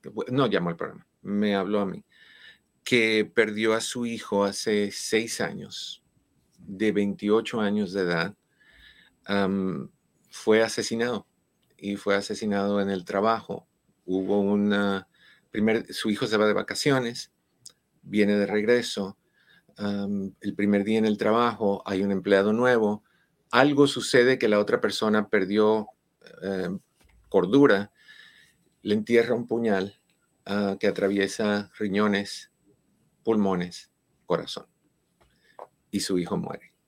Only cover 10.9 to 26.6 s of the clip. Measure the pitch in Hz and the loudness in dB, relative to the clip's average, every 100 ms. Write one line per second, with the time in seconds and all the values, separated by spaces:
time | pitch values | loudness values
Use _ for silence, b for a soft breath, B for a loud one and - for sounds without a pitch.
10.9 | 113 120 110 - _ _ _ _ _ 98 | -4 -2 -4 -10 _ _ _ _ _ -8
11.9 | 101 101 98 98 104 110 101 101 104 98 | -6 -2 -2 -2 -6 -2 -2 0 0 -2
12.9 | 98 87 101 107 113 107 101 _ _ _ | -4 -4 0 0 0 -4 -12 _ _ _
13.9 | _ - 92 95 101 101 101 104 101 101 | _ -4 -4 0 0 2 2 2 2 0
14.9 | 98 - b b b _ 110 107 113 - | -2 -6 b b b _ -2 2 0 -2
15.9 | 123 110 104 120 107 107 98 101 101 147 | -6 -4 -2 0 2 2 2 -2 -2 0
16.9 | 135 120 127 - _ _ _ - _ _ | 0 0 -8 -16 _ _ _ -20 _ _
17.9 | _ - 101 101 104 98 104 107 120 117 | _ -4 2 2 2 0 0 2 2 2
18.9 | - 98 - b b b b b - 101 | -6 -8 -10 b b b b b -8 -6
19.9 | 101 101 101 95 - 104 95 104 101 101 | -4 -4 -4 -6 -8 -8 -2 2 2 2
20.9 | 110 110 107 107 113 120 107 107 98 - | 2 2 0 2 2 2 0 -2 -2 -4
21.9 | 95 101 95 90 98 101 110 127 120 107 | -2 0 -2 2 4 4 2 4 4 2
22.9 | 107 _ _ _ _ _ 120 143 139 143 | -2 _ _ _ _ _ 4 4 6 4
23.9 | 131 113 127 123 131 113 104 104 - 107 | 2 2 4 6 4 4 2 2 0 0
24.9 | - 110 107 101 107 92 104 107 110 107 | -2 0 0 2 0 0 2 4 2 -2
25.9 | _ _ _ - - 92 95 | _ _ _ -20 -10 -6 -4